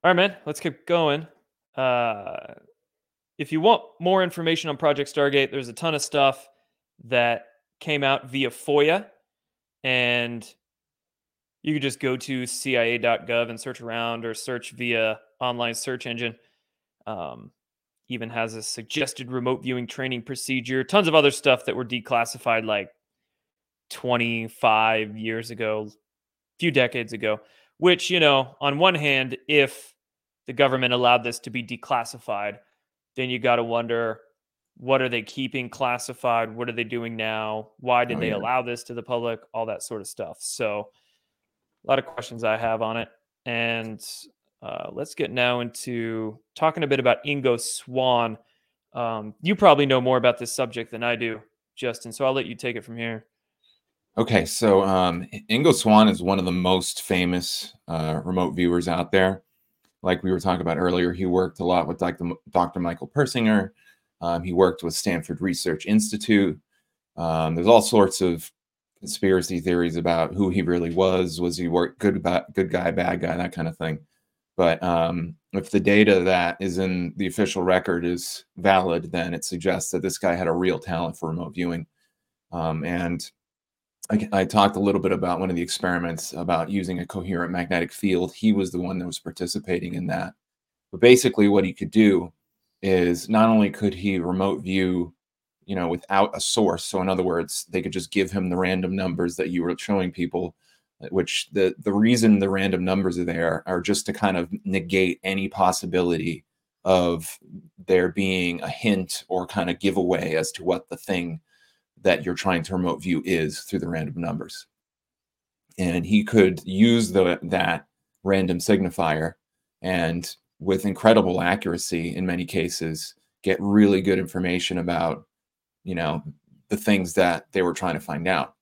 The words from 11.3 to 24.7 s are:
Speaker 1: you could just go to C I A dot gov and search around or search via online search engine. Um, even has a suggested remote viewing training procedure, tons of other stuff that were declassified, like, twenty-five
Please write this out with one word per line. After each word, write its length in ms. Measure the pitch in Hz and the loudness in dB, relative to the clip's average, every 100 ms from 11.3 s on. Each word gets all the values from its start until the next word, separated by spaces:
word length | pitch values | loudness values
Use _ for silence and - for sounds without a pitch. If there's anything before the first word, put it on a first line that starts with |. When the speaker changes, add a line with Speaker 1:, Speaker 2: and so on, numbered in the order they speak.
| _ _ _ | _ _ _
Speaker 1:
you 120 | - | -4
could 80 | 151 | -2
just 180 | 135 - | -4 -4
go 160 | 135 127 | -4 -4
to 300 | - 131 123 | -6 -8 -6
C 320 | - 135 123 | -8 -2 0
I 60 | |
A 140 | 117 120 | 2 0
dot 280 | 120 113 - | 0 -2 -2
gov 220 | 117 117 | -2 -2
and 100 | 113 | -8
search 220 | 135 123 | -12 -12
around 420 | 117 117 117 117 | -10 -6 -6 -6
or 100 | 113 | -8
search 380 | 110 - 123 - | -10 -8 -8 -10
via 480 | 117 120 117 110 107 _ _ | -8 -2 0 0 -2 _ _
online 320 | 127 120 120 | -6 -2 -4
search 320 | 117 - 127 123 | -4 -8 -8 -8
engine. 300 | 117 120 113 _ _ _ _ _ _ - | -6 -6 -8 _ _ _ _ _ _ -12
Um, 460 | 101 78 60 52 _ _ _ _ _ _ | -10 -10 -12 -20 _ _ _ _ _ _
even 220 | 123 113 | -10 -8
has 240 | 117 113 | -6 -6
a 100 | 110 | -8
suggested 680 | 107 - 113 160 139 - 123 | -10 -12 -8 -6 -6 -8 -8
remote 320 | 127 127 131 | -4 -2 -4
viewing 260 | 120 123 117 | -4 -6 -6
training 340 | - 131 123 | -8 -6 -6
procedure, 640 | 120 131 - 131 120 131 127 | -8 -12 -4 -6 -2 -4 2
tons 220 | 202 170 | 2 6
of 60 | 156 | 6
other 160 | 143 | 6
stuff 340 | 139 143 123 - | 4 2 2 0
that 100 | 123 | -4
were 100 | 120 | -4
declassified, 800 | 123 107 123 117 127 123 113 110 | -6 -2 -2 -2 -4 -2 -2 0
like, 260 | 104 95 _ _ _ _ _ _ _ _ _ _ | -4 -6 _ _ _ _ _ _ _ _ _ _
twenty-five 1300 | - 127 120 117 117 113 - 120 | -8 0 0 0 -2 -6 2 4